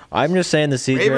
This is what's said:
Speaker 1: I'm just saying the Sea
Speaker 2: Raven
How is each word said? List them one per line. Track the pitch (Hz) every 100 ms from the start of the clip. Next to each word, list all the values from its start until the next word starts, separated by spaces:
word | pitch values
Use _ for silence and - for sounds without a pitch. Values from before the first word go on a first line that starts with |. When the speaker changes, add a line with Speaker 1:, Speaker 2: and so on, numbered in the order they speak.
| -
Speaker 1:
I'm | 101 143
just | 185 170
saying | 156 151
the | 135
Sea | - 131
Speaker 2:
Raven | -